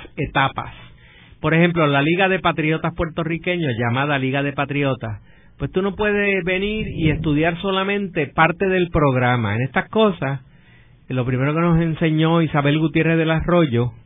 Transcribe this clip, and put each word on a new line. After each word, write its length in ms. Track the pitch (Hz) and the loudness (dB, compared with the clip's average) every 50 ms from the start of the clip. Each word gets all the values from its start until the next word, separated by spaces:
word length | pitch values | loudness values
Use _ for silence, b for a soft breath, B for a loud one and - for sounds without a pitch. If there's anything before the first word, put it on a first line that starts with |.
| - - - - | -8 -12 -10 -8
etapas. 560 | 147 - - 143 135 135 - - - - - - - - B B B B B B B B B B | -8 -4 -2 0 0 0 -2 -6 -10 -10 -14 -18 -20 -20 B B B B B B B B B B
Por 140 | - 156 156 | -2 2 4
ejemplo, 340 | 165 175 175 170 170 156 143 | 4 4 4 4 2 2 2
la 140 | 139 139 | 2 2
Liga 260 | 139 156 175 180 196 190 | 2 2 2 2 2 2
de 120 | 190 180 | 0 0
Patriotas 540 | - 175 156 147 151 156 160 160 165 165 165 | 0 -2 -2 0 0 -2 -2 -2 -2 -4 -4
Puertorriqueños, 760 | - 175 160 156 170 165 156 170 165 165 180 180 175 165 139 120 107 | -4 -6 -6 -4 -6 -4 -4 -4 -4 -4 -4 -2 -2 -2 -2 -2 -2
llamada 400 | 123 120 117 131 139 147 147 139 | -2 -2 0 0 0 0 -2 -2
Liga 240 | 131 131 131 139 139 | -2 -2 -2 -2 -2
de 80 | 143 | -2
Patriotas, 680 | 139 147 143 135 139 143 143 135 131 - - 107 104 - b b b b b b b - | -4 -4 -4 -4 -2 -2 -2 -2 -2 -4 -6 -8 -10 -10 b b b b b b b -10
pues 140 | 139 139 | -10 -6
tú 100 | - 185 | -2 -2
no 140 | 190 202 185 | -2 -2 -2
puedes 480 | 175 214 208 202 208 202 202 196 190 170 | -2 -2 -2 0 0 0 0 0 -2 -2
venir 440 | 185 185 185 202 208 214 220 214 196 | -2 -2 -2 -2 -4 -4 -4 -6 -6
y 200 | - - 160 156 | -4 -2 0 0
estudiar 480 | 147 156 156 160 147 147 160 170 170 170 | 0 0 0 0 0 2 2 0 -2 -2
solamente 680 | 196 196 190 190 190 196 202 202 202 185 - 170 156 - | -4 -2 -2 -2 -2 -2 -2 -2 -4 -4 -4 -4 -4 -4
parte 400 | - - 160 165 165 - 196 190 | 0 2 2 2 2 0 -2 0
del 220 | 185 185 180 170 | 0 0 0 0
programa. 680 | - 170 151 139 127 123 127 120 123 120 113 101 104 | 0 2 2 2 2 2 2 2 2 0 0 0 -2
En 60 | 113 | -2
estas 260 | 127 135 - 190 180 - | -4 -2 -2 -4 -4 -2
cosas, 540 | - 220 220 208 180 - 147 135 139 135 b b b b b b b b b b b b b - | 0 2 2 2 2 0 -4 -6 -6 -6 b b b b b b b b b b b b b -6
lo 160 | 131 127 123 | -4 -2 -2
primero 300 | 127 127 123 131 143 151 | 0 0 0 0 0 2
que 80 | 165 | 2
nos 200 | 170 170 165 165 | 2 4 4 2
enseñó 600 | 170 165 156 - 175 160 156 156 160 160 165 170 | 2 0 0 0 0 2 2 2 2 4 4 2
Isabel 360 | 165 143 - 151 139 143 147 156 | 2 2 0 0 2 2 2 2
Gutiérrez 380 | 160 160 147 160 156 160 165 165 | 0 0 0 0 2 2 2 2
del 140 | 160 160 | 2 2
Arroyo 640 | 160 160 139 170 175 175 165 143 117 117 120 120 - - - | 0 0 0 2 4 4 4 4 2 0 0 -2 -4 -10 -16